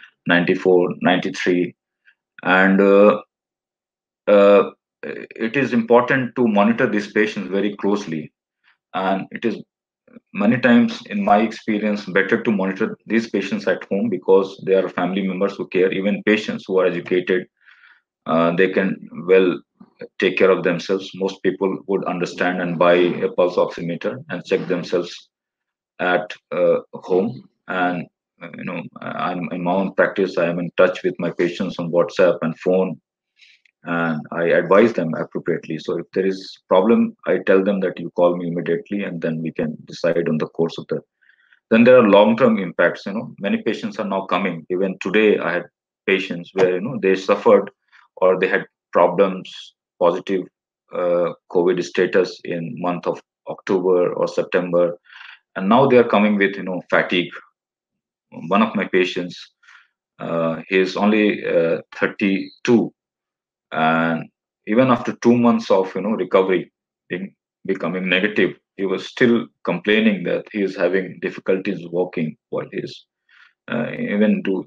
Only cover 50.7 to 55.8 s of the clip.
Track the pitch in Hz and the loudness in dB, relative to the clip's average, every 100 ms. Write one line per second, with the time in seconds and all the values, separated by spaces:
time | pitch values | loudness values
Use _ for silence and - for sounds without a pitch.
50.7 | _ _ 87 90 87 85 - - 92 87 | _ _ -4 -2 0 -2 -6 -4 0 2
51.7 | 87 85 - 90 98 - - - 85 82 | 0 -2 -2 0 0 0 -6 -10 -8 -8
52.7 | 76 87 85 90 82 - _ - - - | -6 -6 -4 -6 -8 -12 _ -14 -10 -2
53.7 | 92 92 90 87 - 87 - - 92 90 | 0 2 2 2 -2 -4 -4 -4 -4 0
54.7 | 87 87 - _ - - - _ 90 95 | 0 0 -4 _ -20 -20 -20 _ -6 2
55.7 | 120 | 4